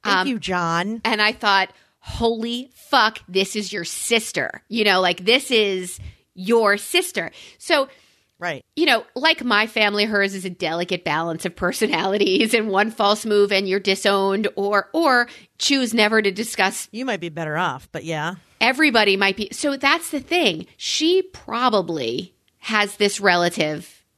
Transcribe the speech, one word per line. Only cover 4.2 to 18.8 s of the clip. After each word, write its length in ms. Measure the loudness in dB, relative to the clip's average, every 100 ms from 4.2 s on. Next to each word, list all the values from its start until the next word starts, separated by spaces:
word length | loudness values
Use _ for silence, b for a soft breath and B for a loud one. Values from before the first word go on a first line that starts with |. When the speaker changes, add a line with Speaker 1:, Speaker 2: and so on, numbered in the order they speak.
| 0 -4 -6 -8 _
Speaker 2:
You 160 | 0
know, 160 | 2 4
like, 240 | 2 0
this 260 | 2 0 2
is 480 | 0 2 -2 -6 -12 B B B
your 420 | -12 0 2 4 0
sister. 540 | 0 -2 0 -6 -8 B B B
So, 300 | 0 0 0 b b b b _
Speaker 1:
Right. 240 | -8 -8 _
Speaker 2:
you 120 | -2 2
know, 180 | 2 -2
like 300 | -2 0 0
my 220 | 2 2 2
family, 400 | 0 0 2 0
hers 280 | 2 0
is 100 | -2 -8
a 40 |
delicate 540 | -6 -4 -2 -2 -4
balance 400 | -2 -2 -2 -4
of 100 | -6
personalities, 1000 | -4 -4 -2 -2 0 0 0 2 2 4
and 160 | 2 2
one 200 | 0 0
false 340 | 0 0 0
move 280 | 0 2 4
and 160 | 2 0
you're 100 | -2
disowned, 680 | 0 0 2 2 2 0 -2 -2
or, 320 | 0 0 0
or 360 | 0 2 2 0 B B _
choose 360 | 0 0 0
never 260 | 2 2 4
to 100 | 0
discuss. 560 | -2 -8 0 -2 -2 -10
Speaker 1:
You 140 | -8
might 160 | -6 -6
be 80 | -6
better 280 | -8 -6 -4
off, 320 | -4 -6 -10
but 100 | -12
yeah. 300 | -8 -6 -6 -8 _ _
Speaker 2:
Everybody 540 | -2 2